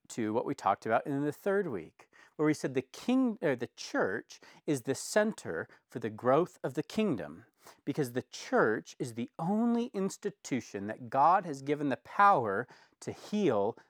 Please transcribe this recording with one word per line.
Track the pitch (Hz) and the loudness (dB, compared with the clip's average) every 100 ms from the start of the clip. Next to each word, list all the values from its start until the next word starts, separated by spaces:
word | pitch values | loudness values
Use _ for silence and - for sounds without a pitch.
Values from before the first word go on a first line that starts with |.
| - | -12
to | - 107 | -4 -2
what | 113 - | -2 -2
we | |
talked | 139 98 101 113 | -2 0 0 0
about | 120 156 | 0 0
in | 139 | -4
the | 147 | -4
third | - 202 196 180 | -4 -2 -2 -2
week, | 98 - _ - - - - | -6 -10 _ -20 -20 -12 0
where | 151 | 2
we | |
said | 147 156 | 2 -2
the | 131 | -2
king-, | - - - 262 254 208 | -4 -6 0 2 2 0
or | 160 120 | 0 0
the | 117 - | -4 -10
church | - 277 120 107 - - - - - | -6 0 0 -2 -8 -20 -20 -10 -2
is | 139 | -2
the | 135 | -2
center | 127 - 214 214 - 107 82 - - _ | -4 0 2 2 -2 -6 -6 -8 -12 _
for | 127 | -8
the | 117 | -8
growth | 107 120 143 180 - | -2 4 4 4 -2
of | 151 | -6
the | 135 | -4
kingdom, | - - 214 110 73 82 - _ - - | -4 0 0 0 -6 -12 -20 _ -20 -12
because | - - 127 | -6 -4 -2
the | 123 - | -4 -8
church | - - 247 127 120 - - | -12 0 2 4 2 -4 -8
is | 135 | -8
the | 113 117 - | -6 -8 -4
only | 165 214 233 233 240 | -2 2 2 0 -2
institution | 196 190 - 202 - - 127 - 101 101 | -2 -4 -4 -10 -10 -4 -4 -4 -8 -6
that | 113 120 | -8 -2
God | 135 151 190 | 4 6 4
has | 180 139 | 0 -6
given | 139 147 147 | -4 -2 -2
the | 123 | -4
power | - - 202 170 110 98 127 - _ - | -2 6 6 6 2 -2 -4 -10 _ -14
to | - | -12
heal | - - 208 175 107 101 - | -12 -6 0 2 2 0 -4